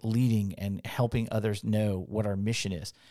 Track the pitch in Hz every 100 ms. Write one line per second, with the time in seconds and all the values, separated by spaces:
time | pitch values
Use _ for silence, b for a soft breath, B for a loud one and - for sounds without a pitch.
0 | 113 113 123 110 101 - 101 98 - -
1 | 120 120 113 110 110 104 110 107 107 95
2 | 92 107 104 98 101 117 101 87 - -
3 | B